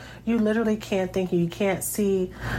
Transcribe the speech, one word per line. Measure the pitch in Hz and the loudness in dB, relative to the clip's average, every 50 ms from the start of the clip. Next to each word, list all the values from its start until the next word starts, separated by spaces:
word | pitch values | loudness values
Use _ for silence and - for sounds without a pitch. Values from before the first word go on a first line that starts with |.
| - - - - - | -8 -14 -18 -8 -2
You | 226 233 226 | 0 2 2
literally | 214 214 214 233 233 220 214 214 | 4 2 2 2 2 2 0 -2
can't | - - 208 190 185 180 | -2 -2 0 0 0 0
think, | - 190 185 180 185 | 0 -2 0 2 2
you | 175 170 170 | 2 2 2
can't | - - 208 196 185 175 - | 0 0 0 0 0 0 -2
see, | - - - 208 196 196 185 185 180 - - - - - | -4 -2 0 2 2 2 2 0 -2 -4 -8 -8 -6 -6